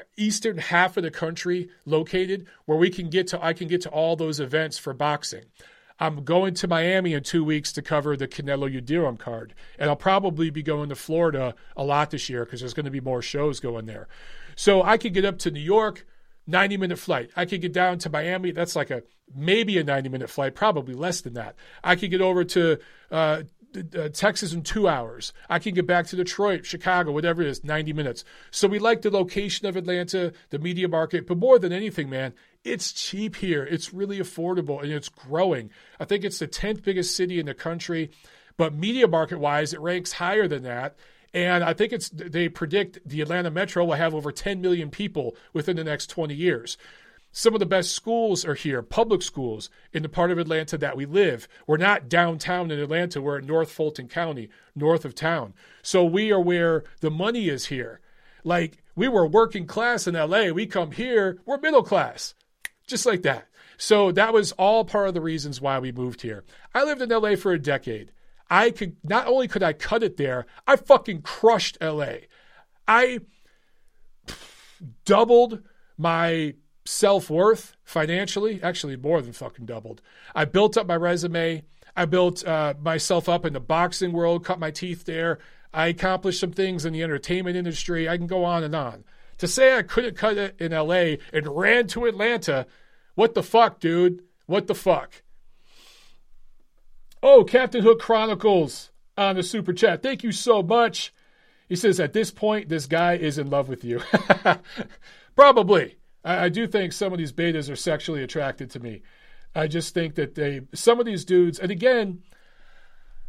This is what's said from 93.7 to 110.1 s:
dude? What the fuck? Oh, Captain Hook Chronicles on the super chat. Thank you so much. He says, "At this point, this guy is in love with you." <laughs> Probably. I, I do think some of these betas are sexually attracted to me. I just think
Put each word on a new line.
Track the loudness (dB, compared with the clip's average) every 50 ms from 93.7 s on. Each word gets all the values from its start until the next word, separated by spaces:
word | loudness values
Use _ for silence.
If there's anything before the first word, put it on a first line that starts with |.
| 4 0
dude? | -2 0 4 4 4 4 4 0 -6 _ _ _ _
What | -2 -2 0 0 -2
the | -4
fuck? | 0 2 2 2 2 0 -6 -14 -20 -20 -20 -20 -20 -20 -20 -20 -20 -20 -20 -20 -20 -20 -20 -20 -20 -20 -20 -20 -20 -20 -20 -20 -20 -20 -20 -20 -20 -20 _ _ _ -20 -20 -20 -20 -20 -20 -8 2 8
Oh, | 10 12 10 10
Captain | 8 6 2 2 2 0 4
Hook | 6 8 6 6
Chronicles | 4 2 2 2 2 2 0 2 4 6 6 6 4 2 -2 -8 -16 -20 _ -20 _ _ _ 0
on | 0 2 2
the | 0
super | -2 -2 -4 -2 -2 -2 2
chat. | 4 4 4 4 2 -2
Thank | -4 -4 -4 -4
you | -4
so | -4 0 2 4 4 4
much. | 4 4 4 4 4 2 0 -4 -10 -12 -14 _ _ _ _ _ _ _ _ _ _ -6
He | -4
says, | 2 4 4 4 4
"At | 2 0 0
this | 0 -2 -2
point, | -2 -2 0 0 0 0 -2 -4
this | -4 -4 -2
guy | 0 0 2 4 2 2
is | 2 0 -2 -2 -2
in | -4 -2
love | 0 0 0 -2
with | -6 -8 -6
you." | -4 -4 -4 -2 0 0 0 2 2 2 4 4 4 2 2 -2
<laughs> | -8 -12 -12 -12 -12 -14 -20 -20 -20 -20 -20 -20 _ _
Probably. | 10 10 10 10 8 6 6 6 4 4 2 -4 _ _ _ _ _ -4
I, | -2 0 2 2
I | 2
do | 0 0 -2 0
think | 0 0 0 -2 -4
some | -4 -4 -4 -2
of | -4
these | -6 -6 -4
betas | -2 -2 0 0 -2 -4 -6
are | -8
sexually | -6 -4 -2 -2 -2 -4 -6 -6 -6
attracted | -6 -6 -6 -4 -4 -4 -6 -8 -12 -14
to | -14 -14
me. | -12 -12 -14 -14 -18 -20 -20 _ _ -20 -20 -20 -18 -8 -4
I | -2 -2 -2
just | -2 -4 -6 -4 -2
think | -2 -2 -2